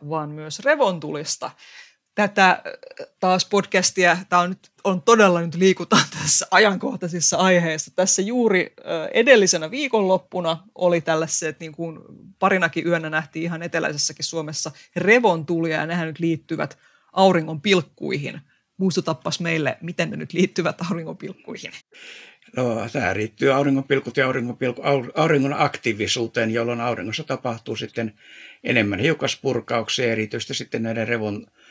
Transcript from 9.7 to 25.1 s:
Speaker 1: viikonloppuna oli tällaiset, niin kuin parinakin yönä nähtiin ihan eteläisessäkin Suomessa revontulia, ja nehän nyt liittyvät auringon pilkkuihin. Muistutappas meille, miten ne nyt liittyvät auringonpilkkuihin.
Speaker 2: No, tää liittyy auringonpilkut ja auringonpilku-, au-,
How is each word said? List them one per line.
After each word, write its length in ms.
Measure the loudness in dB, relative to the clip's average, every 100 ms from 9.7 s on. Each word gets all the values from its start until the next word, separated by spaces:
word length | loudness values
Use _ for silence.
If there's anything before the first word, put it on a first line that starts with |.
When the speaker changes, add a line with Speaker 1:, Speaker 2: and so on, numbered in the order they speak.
Speaker 1:
viikonloppuna 880 | -6 -2 0 2 0 -2 -4 -2 -4 -8
oli 260 | -2 2 2
tällaiset, 600 | 0 -2 -2 -4 -6 -8
niin 120 | -14
kuin 260 | -10 -10 -12 -18 -20 -20 -2
parinakin 480 | 0 2 0 0 0
yönä 240 | -2 -2
nähtiin 320 | -6 -6 -6
ihan 200 | -6 -6
eteläisessäkin 600 | -6 -4 -4 -4 -6 -6
Suomessa 460 | -8 -6 -8 -8 -8 -10 -10 -2
revontulia, 800 | 4 4 4 2 -2 -2 -2 -2
ja 100 | -4
nehän 200 | -4 -6
nyt 120 | -4
liittyvät 600 | -2 -2 -4 -6 -6 -8 _ _ _
auringon 480 | 2 4 4 -2 -4
pilkkuihin. 800 | 2 2 0 -8 -6 -6 -6 -12 -18 _ _ -4
Muistutappas 640 | -2 0 -2 -4 -6 -6
meille, 380 | -4 -2 -2 -4
miten 300 | -8 -6 -4
ne 60 | -6
nyt 160 | -6
liittyvät 440 | 0 0 0 -4 -4 -6
auringonpilkkuihin. 840 | -6 -8 -12 -14 -16 -16 -14 -16 -18 -20 -20 -20 -20 -20 _ _ -4
Speaker 2:
No, 320 | -2 -2 -4
tää 220 | -2 -2
liittyy 380 | -2 -4 0 2
auringonpilkut 640 | 4 2 0 -2 -6 -4 -2
ja 100 | -2
auringonpilku-, 560 | -2 -6 -4 -6 -4
au-, 300 | 0 0 -2